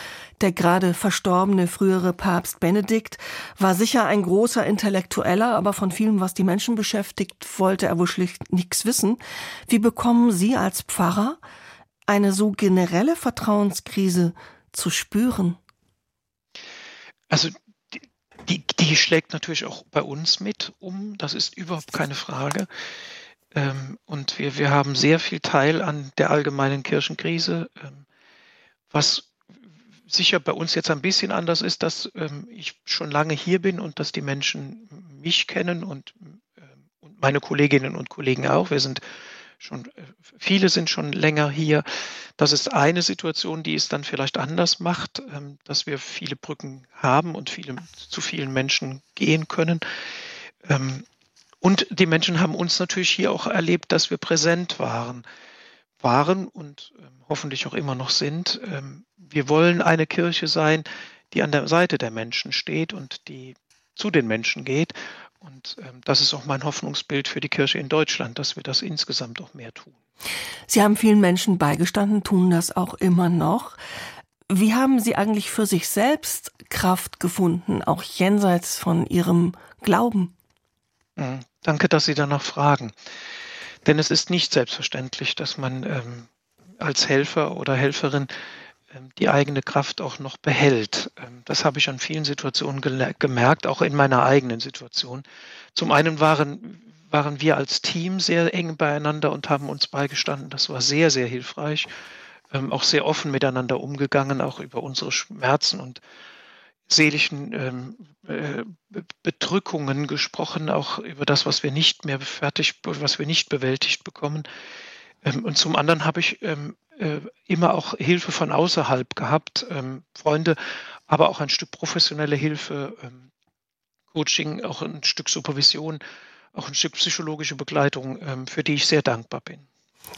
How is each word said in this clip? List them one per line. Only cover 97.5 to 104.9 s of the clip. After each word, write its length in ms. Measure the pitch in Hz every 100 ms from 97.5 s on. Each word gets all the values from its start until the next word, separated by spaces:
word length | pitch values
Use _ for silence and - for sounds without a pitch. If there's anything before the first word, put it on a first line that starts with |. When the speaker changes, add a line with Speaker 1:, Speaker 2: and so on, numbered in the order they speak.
| 139
Speaker 2:
als 240 | 135 -
Team 400 | - 170 175 190
sehr 320 | - 170 165
eng 240 | 185 170 156
beieinander 560 | 151 147 147 151 147
und 160 | 143 -
haben 220 | 143 143
uns 160 | 147 -
beigestanden. 640 | 139 143 - - 139 135
Das 180 | 135 -
war 140 | 131
sehr, 280 | 127 147 165
sehr 160 | 135 120
hilfreich. 600 | 123 - - 151 151 - - - - - - _
Ähm, 200 | 135 135
auch 100 | 135
sehr 240 | - 147 147
offen 240 | 156 151
miteinander 500 | 135 135 127 127 127
umgegangen, 600 | 135 139 139 143 135 135
auch 180 | 135 -
über 220 | 131 123
unsere 300 | 135